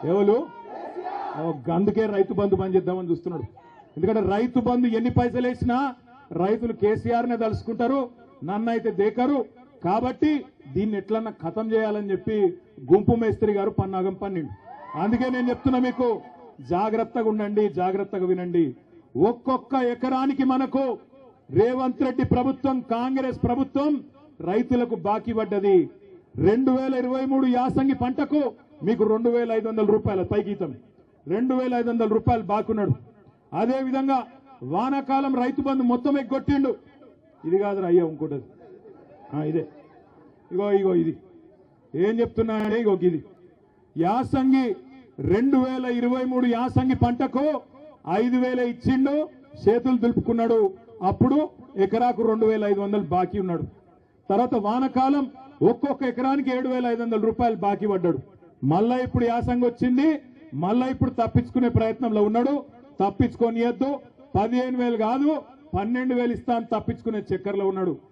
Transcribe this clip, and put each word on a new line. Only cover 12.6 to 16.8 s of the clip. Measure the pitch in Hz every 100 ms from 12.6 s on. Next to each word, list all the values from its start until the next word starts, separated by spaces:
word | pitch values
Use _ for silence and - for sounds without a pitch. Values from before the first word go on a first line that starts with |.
| - - 131
గుంపు | 196 208 233
మేస్త్రి | 220 202 214
గారు | 202 202
పన్నాగం | - 190 190 185
పన్నిండు. | 185 202 185 131 - - - - 147
అందుకే | 196 233 254
నేను | 247 247
చెప్తున్నా | 240 262 254
మీకు, | 254 240 247 214 - - - -
జాగ్రత్తగా | 127 175